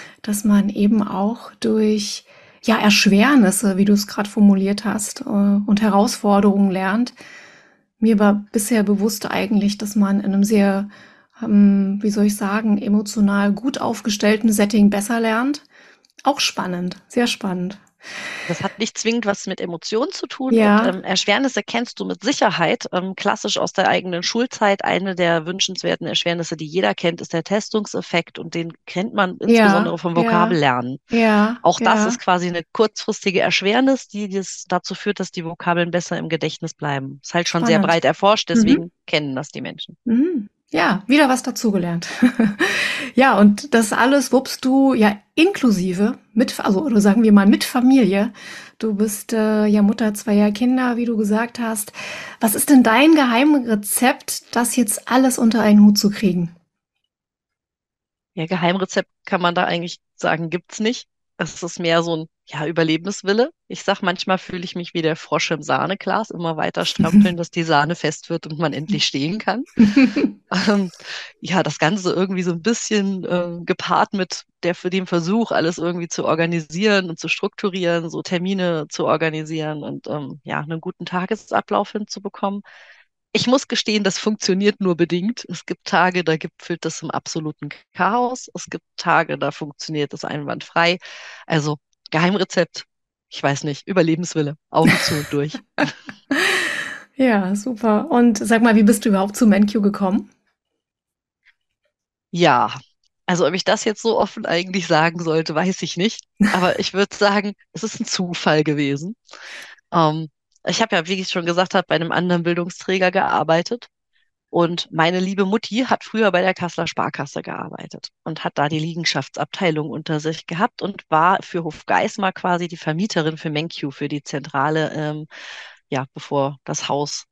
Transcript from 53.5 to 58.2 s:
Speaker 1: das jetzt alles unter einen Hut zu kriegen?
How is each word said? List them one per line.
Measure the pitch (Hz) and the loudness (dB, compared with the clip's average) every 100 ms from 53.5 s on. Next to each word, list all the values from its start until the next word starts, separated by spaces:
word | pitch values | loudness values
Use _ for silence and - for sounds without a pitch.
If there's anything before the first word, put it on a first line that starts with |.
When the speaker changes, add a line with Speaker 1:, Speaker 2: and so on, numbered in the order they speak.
| 294 240 214 202 - 247 - - - - 233 | 4 2 0 -2 0 2 2 -4 -10 -4 -2
Speaker 1:
das | 240 - | 0 0
jetzt | 233 - - | 0 -2 0
alles | 262 262 254 | 2 4 4
unter | 233 220 | 2 4
einen | 214 208 208 | 6 8 8
Hut | 208 | 8
zu | 202 | 2
kriegen? | 202 208 180 170 - _ _ _ _ _ _ _ _ _ _ _ _ _ _ _ _ | 0 0 0 -2 -6 _ _ _ _ _ _ _ _ _ _ _ _ _ _ _ _